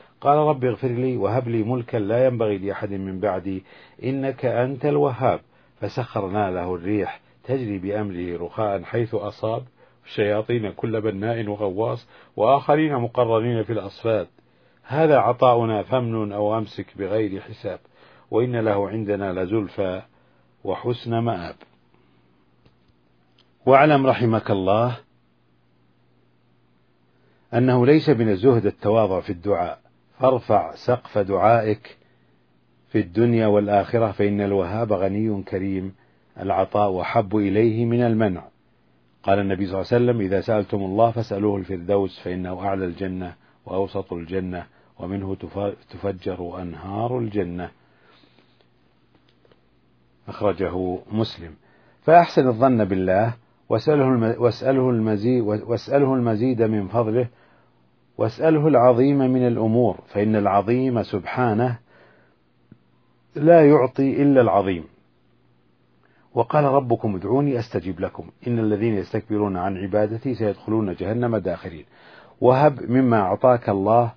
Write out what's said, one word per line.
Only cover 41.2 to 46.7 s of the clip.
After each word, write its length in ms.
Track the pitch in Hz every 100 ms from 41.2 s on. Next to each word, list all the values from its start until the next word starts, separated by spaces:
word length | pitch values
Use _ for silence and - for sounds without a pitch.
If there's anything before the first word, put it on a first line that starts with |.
| - 98 104 101
الفردوس، 600 | 90 92 87 101 95 -
فإنه 480 | 90 92 90 90 98
أعلى 180 | 95
الجنة 500 | 90 85 95 92 90 - _ _ -
وأوسط 460 | 92 98 98 -
الجنة، 540 | 87 82 95 92 90 - _ _ -
ومنه 360 | 90 95 95
تف-، 420 | 95 87 98 101 - _
تفجر 720 | 87 98 92 98 90 87 90
أنهار 560 | 90